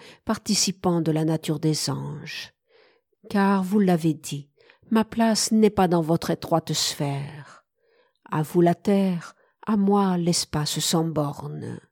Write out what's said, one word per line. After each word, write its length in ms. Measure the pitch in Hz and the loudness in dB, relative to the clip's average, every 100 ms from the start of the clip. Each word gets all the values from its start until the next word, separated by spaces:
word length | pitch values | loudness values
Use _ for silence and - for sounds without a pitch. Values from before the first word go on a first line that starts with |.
| - - - | -14 -14 -8
participant 760 | 214 - 196 - - 185 170 | -6 -2 -2 -2 -2 0 0
de 120 | 160 | 2
la 120 | 156 | 0
nature 360 | 160 160 - 151 | 0 -2 -2 -2
des 280 | 156 147 - | 0 0 -2
anges. 640 | 139 143 147 170 - - _ _ _ _ _ _ _ - | -6 -8 -12 -12 -14 -16 _ _ _ _ _ _ _ -4
Car, 320 | 202 196 196 | 0 2 2
vous 160 | 185 214 | 0 2
l'avez 340 | 185 175 165 | 4 2 0
dit, 380 | 151 - 143 - _ _ _ - | -2 -6 -10 -12 _ _ _ -2
ma 140 | 220 | 0
place 460 | 220 226 226 214 - | 0 0 0 2 2
n'est 200 | 220 214 | 4 4
pas 180 | 208 180 | 4 4
dans 140 | 175 | 4
votre 280 | 156 165 - | 2 0 0
étroite 440 | 156 - 165 - | -4 0 -2 0
sphère. 920 | 151 - - 143 139 139 147 - - _ _ _ _ _ _ - | -4 -4 -4 -4 -4 -8 -14 -18 -20 _ _ _ _ _ _ -6
À 120 | 156 | -4
vous 180 | 151 175 | 0 4
la 140 | 175 | 4
terre, 600 | 170 - 196 190 175 - - _ _ | 2 2 2 2 -2 -8 -20 _ _
à 120 | - 214 | -2 0
moi 420 | 196 202 196 180 | 2 2 2 0
l'espace 640 | 170 170 - 156 151 160 | 0 0 -2 -4 -4 -4
sans 240 | - 170 | -2 0
bornes. 760 | 165 151 147 143 147 151 117 117 _ | 0 -2 -4 -6 -12 -12 -12 -14 _